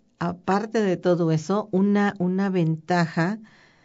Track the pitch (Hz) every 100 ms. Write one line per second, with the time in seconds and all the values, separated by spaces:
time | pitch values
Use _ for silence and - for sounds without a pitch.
0 | _ - 170 180 - 196 220 226 202 175
1 | 180 170 165 160 156 202 - 180 202 202
2 | 202 - 180 185 196 190 160 160 - 175
3 | 165 - 170 220 - - _ _